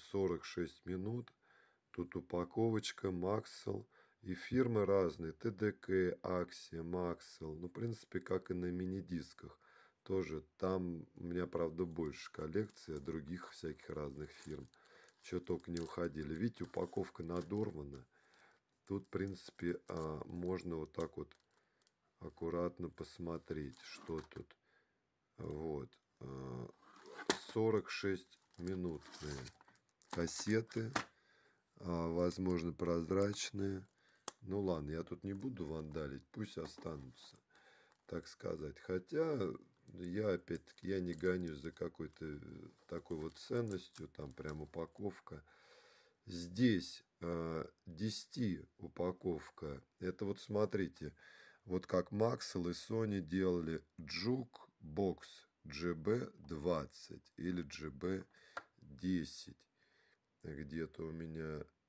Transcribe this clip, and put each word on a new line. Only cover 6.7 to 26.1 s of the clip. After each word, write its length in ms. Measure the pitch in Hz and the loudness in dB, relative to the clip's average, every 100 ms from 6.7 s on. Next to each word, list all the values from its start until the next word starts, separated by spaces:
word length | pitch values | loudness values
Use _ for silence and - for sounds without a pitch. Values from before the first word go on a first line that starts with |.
| 82 | -6
Maxell. 760 | 82 90 87 85 - - 80 78 | -2 2 2 0 -6 -10 -8 -6
Ну, 80 | 87 | -6
в 40 | |
принципе, 480 | - 117 110 - 92 | -2 -2 -4 -4 -4
как 280 | - 92 - | 2 2 2
и 40 | |
на 180 | 90 90 | 0 0
мини-дисках. 880 | 90 92 95 90 87 - - 76 - - - - _ | 0 0 -2 -2 -2 -4 -12 -16 -18 -20 -20 -20 _
Тоже 420 | - 95 78 78 76 - | 0 2 2 -4 -8 0
там 500 | 92 95 90 82 80 - | 2 2 0 -4 -8 -8
у 80 | 87 | -2
меня, 200 | 87 87 | 0 0
правда, 380 | 85 82 82 | 2 2 2
больше 480 | 87 80 78 - - | 0 0 -2 -2 -8
коллекция 720 | - 78 95 104 - - 73 | -6 0 0 0 -4 -8 -4
других 500 | 73 80 73 87 - | -2 -2 -2 -6 -8
всяких 380 | - 80 76 - | -6 -6 -6 -6
разных 400 | 73 73 69 76 | -4 -2 -4 -8
фирм. 400 | - 78 73 67 - - - - _ | -8 -8 -8 -8 -18 -20 -20 -20 _
Чё 180 | - 90 | -4 -2
только 280 | - 85 - | 0 -2 0
не 120 | 85 | -4
уходили. 520 | 82 - 85 76 73 | -2 0 0 0 -2
Видите, 300 | 80 117 - | 0 0 0
упаковка 600 | 85 - 90 98 92 - | -4 0 0 0 -2 -4
надорвана. 840 | 82 87 82 104 107 80 71 69 - _ _ - - _ _ _ - | -2 -2 0 0 0 -2 -8 -10 -16 _ _ -20 -20 _ _ _ -4
Тут, 220 | 98 - | -4 -2
в 20 | |
принципе, 680 | 92 98 90 - - 87 - - | -2 -2 -4 -10 -4 -2 -2 -4
а, 340 | 82 78 76 | -2 -2 -2
можно 540 | - 87 90 92 85 80 | -6 -4 -2 -2 -2 -4
вот 160 | 76 | -4
так 240 | - 80 76 | -2 -4 -4
вот 180 | 76 - _ _ _ _ _ _ _ _ | -10 -12 _ _ _ _ _ _ _ _
аккуратно 720 | 80 - 82 87 87 87 85 | -14 -4 0 2 2 0 -6
посмотреть, 880 | - 80 - 82 82 - 78 69 - | -6 -8 -4 -2 -2 -2 -4 -4 -8
что 400 | - - - 80 - | -14 -10 -4 -4 -4
тут. 260 | - - - _ _ _ _ _ _ _ - | -10 -12 -18 _ _ _ _ _ _ _ -8
Вот. 520 | 78 76 80 73 62 - _ | -4 -2 0 -2 -4 -12 _